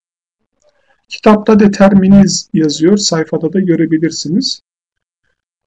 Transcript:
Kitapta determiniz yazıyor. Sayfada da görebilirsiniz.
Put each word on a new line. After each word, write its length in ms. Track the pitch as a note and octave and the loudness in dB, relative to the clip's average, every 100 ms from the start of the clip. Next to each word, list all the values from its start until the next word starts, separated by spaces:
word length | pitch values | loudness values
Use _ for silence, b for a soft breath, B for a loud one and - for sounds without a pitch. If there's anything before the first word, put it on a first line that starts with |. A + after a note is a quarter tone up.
| _ _ _ _ _ _ _ _ _ _ _ | _ _ _ _ _ _ _ _ _ _ _
Kitapta 480 | - A3 G#3 G#3 G#3+ | -4 0 2 2 2
determiniz 880 | G3+ G3+ G3 G3 F#3+ G3 F3 - - | 2 2 2 4 4 4 4 -2 -6
yazıyor. 440 | D#3+ D#3 D3 E3 G3+ | -4 -2 0 0 0
Sayfada 560 | - D#3+ D#3 D#3 D#3+ | -2 -4 -4 -6 -4
da 60 | F#3+ | -4
görebilirsiniz. 1000 | F3+ E3 D#3 D#3+ D#3+ - D3 F#3+ - - _ _ _ _ _ _ _ _ _ _ | -2 -2 -2 -2 -4 -6 -6 -4 -4 -10 _ _ _ _ _ _ _ _ _ _